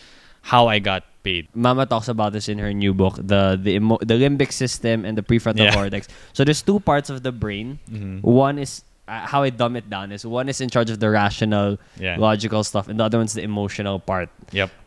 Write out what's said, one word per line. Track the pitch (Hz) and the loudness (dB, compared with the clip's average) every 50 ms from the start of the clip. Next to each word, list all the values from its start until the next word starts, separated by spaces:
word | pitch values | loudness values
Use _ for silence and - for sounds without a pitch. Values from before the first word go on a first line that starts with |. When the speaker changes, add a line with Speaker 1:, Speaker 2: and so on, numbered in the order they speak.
| - - - - - - - _ | -18 -20 -20 -20 -20 -20 -20 _
Speaker 1:
how | - - 123 123 120 117 | -4 2 4 6 6 6
I | 107 107 | 4 2
got | 98 101 95 92 - - _ _ | 0 0 -2 -2 -4 -8 _ _
paid. | - 101 92 85 80 - - | -6 -4 -4 -4 -6 -8 -4
Speaker 2:
Mama | 113 120 123 127 131 135 | 0 2 2 2 2 0
talks | - 123 113 107 123 | 0 -2 -2 -2 -2
about | 117 110 107 104 101 | -2 -2 -2 -2 -2
this | 107 104 - | -4 -6 -6
in | 104 104 | -6 -4
her | 104 104 101 | -4 -4 -2
new | 101 101 98 95 | 0 2 2 2
book, | 95 95 95 98 - | 4 2 2 0 -2
the, | - 95 101 98 98 95 95 92 | -2 2 2 4 4 4 2 2
the | 95 104 92 101 | 2 2 2 2
emo-, | 107 110 117 - | 4 2 2 2
the | 107 110 113 120 | 2 2 2 4
limbic | 131 143 143 139 139 - | 4 2 2 2 0 -2
system | - - 131 120 - - - 117 113 113 92 | -2 -4 -4 -4 -4 -4 -2 -2 -2 -2 -2
and | 104 110 107 | -4 -6 -4
the | |
prefrontal | 98 - 117 113 - 117 107 110 107 104 | 0 0 0 2 2 0 2 4 4 4
Speaker 1:
Yeah. | 104 | 4
Speaker 2:
cortex. | 101 98 98 104 101 104 - - - - - - | 4 2 -2 -4 -6 -8 -12 -16 -20 -20 -6 -2
So | - 139 | 0 2
there's | 147 151 - - | 2 2 2 2
two | - 202 208 | 0 0 2
parts | - - 147 143 139 - | 2 2 0 0 0 -4
of | 139 131 | -8 -8
the | 127 131 | -6 -8
brain. | 123 113 113 107 101 101 113 127 143 - - - | -6 -4 -4 -4 -4 -6 -8 -8 -10 -12 -14 -12
Speaker 1:
Mm-hmm. | 113 107 101 95 95 95 | -10 -10 -8 -8 -8 -2
Speaker 2:
One | 104 113 120 127 135 139 143 143 | 2 4 6 6 4 4 0 -4
is, | 139 131 - - - _ _ _ _ - | -6 -8 -10 -14 -18 _ _ _ _ -14
uh, | 110 113 85 | -12 -12 -8
how | - 143 143 139 | -4 0 0 0
I | 135 | 0
dumb | 123 113 120 117 123 | 0 0 -2 -2 -2
it | 117 107 107 | -4 -8 -10
down | 104 95 98 98 | -10 -10 -10 -10
is, | 101 101 - | -12 -12 -10
one | 113 117 123 131 139 | -6 -4 -4 -4 -4
is | 131 - | -4 -6
in | 131 123 | -6 -2
charge | - 127 117 113 | 0 0 0 0
of | 113 104 | 0 0
the | 110 107 | 2 2
rational, | 107 107 104 101 - - 113 107 104 101 101 101 101 - - _ _ - | 4 4 4 2 2 0 0 0 2 2 2 0 -2 -4 -8 _ _ -8
Speaker 1:
Yeah. | 95 92 87 104 | -6 -4 0 2
Speaker 2:
logical | 107 110 110 104 107 107 110 107 104 | 2 2 2 0 -2 -2 -2 -2 -2
stuff, | - - 104 95 - | -2 -2 -4 -4 -4
and | 107 110 | -2 -2
the | 113 | 0
other | 110 113 113 | 2 2 0
one's | 113 104 104 | 0 0 -4
the | 110 92 | -6 -6
emotional | 107 104 104 101 98 - - 104 101 98 92 | -4 -4 -2 -4 -4 -4 -6 -4 -4 -4 -4
part. | - - 95 92 87 80 - - - - | -4 -4 -4 -4 -4 -6 -10 -18 -20 -8
Speaker 1:
Yep. | - 98 95 92 - - - | -4 -4 -4 -4 -6 -12 -10